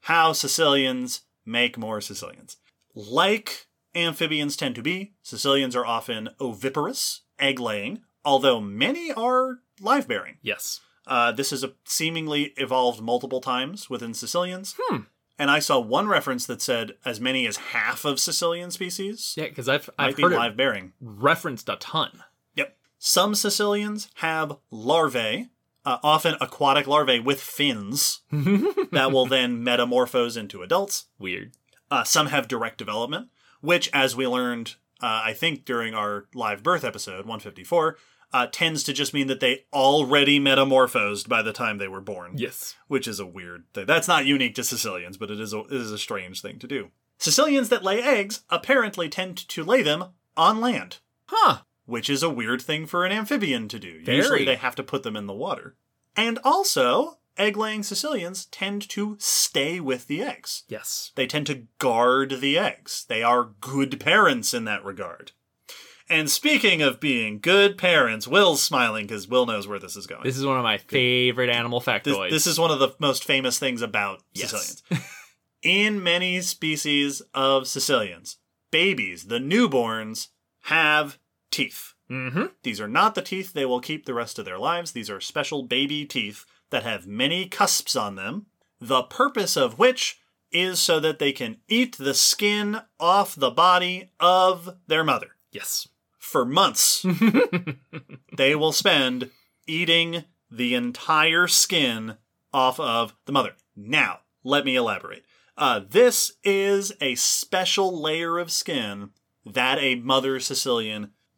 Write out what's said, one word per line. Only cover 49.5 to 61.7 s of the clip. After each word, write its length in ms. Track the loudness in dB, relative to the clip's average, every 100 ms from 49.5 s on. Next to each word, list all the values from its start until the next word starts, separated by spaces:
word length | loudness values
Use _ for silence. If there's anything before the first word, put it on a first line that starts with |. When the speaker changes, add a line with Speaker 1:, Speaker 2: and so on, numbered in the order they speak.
| -8
Speaker 1:
lay 180 | 2 4
them 280 | 4 0 -4 _ _ 4
on 240 | 4 4
land. 380 | 0 -2 -6 -16 _ _ _
Speaker 2:
Huh. 320 | 4 4 4 _ _ -8
Speaker 1:
Which 240 | -6 -2
is 120 | 0
a 80 | 0
weird 320 | -2 -2 -2
thing 240 | -2 -6 -4
for 200 | -2 0
an 80 |
amphibian 560 | -2 -2 -2 0 -2 -4
to 100 | -10
do. 240 | -14 -10
Speaker 2:
Very. 140 | 0 2
Speaker 1:
Usually 260 | 4 2 2
they 120 | 0
have 180 | -2 -6
to 80 |
put 200 | -6 -6
them 120 | -6 -8
in 100 | -8
the 80 |
water. 440 | -8 -6 -6 -10 _ _ _ _ -2
And 200 | -2 0
also, 760 | 2 4 2 4 4 4 0 -6 _ 0
egg-laying 440 | 0 0 -4 -4
Sicilians 600 | -6 -4 -4 -4 -6 -10 -14
tend 420 | -8 -6 -6 -6
to 260 | -6 -6 -4
stay 600 | -2 0 0 0 -2 -4
with 280 | -4 -4 -4
the 140 | -6
eggs. 420 | -4 -8 -10 -12 -10
Speaker 2:
Yes. 460 | -12 -8 -8 -8 -4
Speaker 1:
They 120 | -2
tend 200 | -2 -4
to 160 | -8 -10